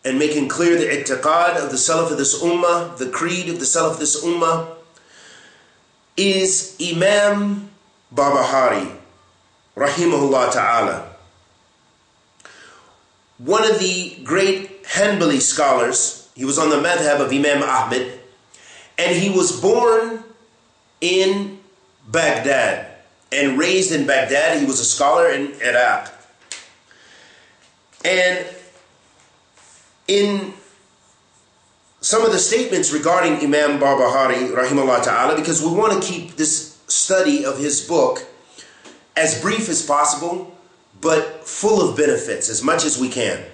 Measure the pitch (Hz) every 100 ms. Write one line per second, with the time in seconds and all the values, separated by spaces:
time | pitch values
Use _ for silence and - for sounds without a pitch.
0 | 131 131 151 147 131 - 170 165 151 139
1 | - 127 151 170 175 165 139 131 - 160
2 | 165 143 135 147 170 175 175 170 170 -
3 | 127 - 165 180 170 170 135 165 160 -
4 | 147 - 170 170 165 165 - - - _
5 | _ - - - - _ _ _ _ _
6 | _ - 196 190 190 - - - 175 170
7 | 190 208 208 202 202 202 - _ _ _
8 | _ 123 143 139 123 135 123 104 90 82
9 | - _ _ _ _ _ _ - 143 151
10 | 170 151 139 131 120 127 104 117 98 82
11 | - - - _ _ _ _ _ _ _
12 | _ _ _ _ - - - - _ _
13 | _ _ _ - 123 208 220 202 185 180
14 | 180 - 131 180 190 190 - - - -
15 | 208 190 165 131 - - 143 127 117 123
16 | - - - 120 135 151 156 147 165 175
17 | 151 143 127 139 147 143 - 131 - 123
18 | - - - _ _ - - - - -
19 | 175 175 196 185 170 127 190 233 240 226
20 | 226 226 - - _ _ _ _ _ _
21 | 170 185 190 196 202 - - _ _ _
22 | 110 160 156 - 135 131 110 - - -
23 | _ _ _ 135 139 131 175 190 185 151
24 | 139 135 131 139 165 160 135 127 - -
25 | 143 160 165 135 139 - 120 120 120 -
26 | - - - _ _ - - _ _ -
27 | - - - - _ _ _ _ _ _
28 | 170 185 180 185 - - - - _ _
29 | _ _ _ _ _ _ - - _ _
30 | - 202 202 196 190 - - _ _ _
31 | _ _ _ _ _ _ _ _ _ _
32 | - 220 226 190 - 226 254 180 - 147
33 | 165 180 170 147 143 147 147 143 139 131
34 | 123 135 131 123 123 123 131 139 131 120
35 | 120 110 127 151 160 143 160 175 214 190
36 | - 170 160 - 156 - - - - -
37 | - 190 151 143 135 127 147 - - 165
38 | 127 - - - _ - - - - -
39 | _ 156 160 160 190 220 185 151 - 143
40 | 151 139 170 180 185 - _ _ _ 95
41 | 160 156 - - - - 208 208 160 131
42 | 147 117 - 98 - 107 131 165 156 123
43 | 127 127 104 85 -